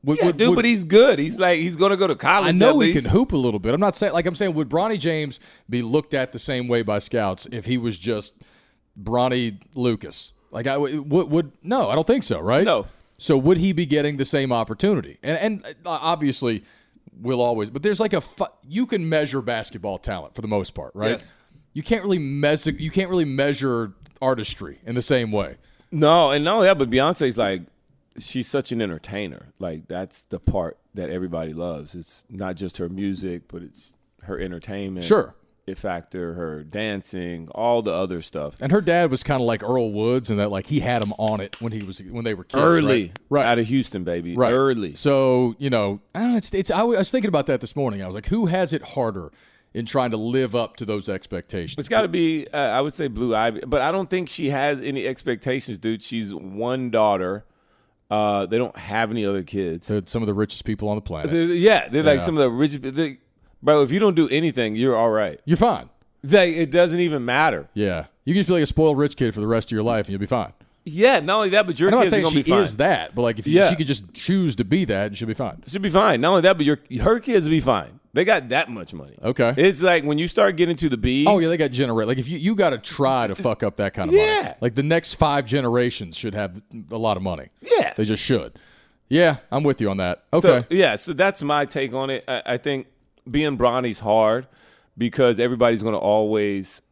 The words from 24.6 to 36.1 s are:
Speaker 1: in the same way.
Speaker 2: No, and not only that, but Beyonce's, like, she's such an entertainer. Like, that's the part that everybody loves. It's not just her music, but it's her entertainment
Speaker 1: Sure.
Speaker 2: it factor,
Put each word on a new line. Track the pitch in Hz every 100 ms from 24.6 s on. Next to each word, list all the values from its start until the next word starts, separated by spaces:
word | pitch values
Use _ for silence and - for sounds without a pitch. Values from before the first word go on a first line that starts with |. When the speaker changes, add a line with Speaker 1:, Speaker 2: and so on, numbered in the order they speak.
| 82 - 110
Speaker 1:
in |
the | 123
same | - 131 113
way. | 104 80 - _ _ _
Speaker 2:
No, | 156 151 170 147
and | 147
not | 151 220
only | 190
that, | 190
but | 127
Beyonce's, | 123 147 180 139 110
like, | 104 95 85 _ _ _ _ -
she's | - 131 120
such | 139 -
an | 117
entertainer. | 104 80 - 101 98 62 - _
Like, | 92 80 85
that's | 87 95 -
the | _ 92
part | - 98 82 - _
that | 98 85
everybody | 90 92 85 80
loves. | 80 87 78 76 87
It's | 80 - _
not | 95 95
just | 92 95 -
her | 87
music, | 95 101 92 92 87 _
but | 87
it's | 87 - - _ _ _
her | 90 98
entertainment | 92 85 - 101 98 92
Speaker 1:
Sure. | 85 104 - - _ _ -
Speaker 2:
it | 95
factor, | 101 87 -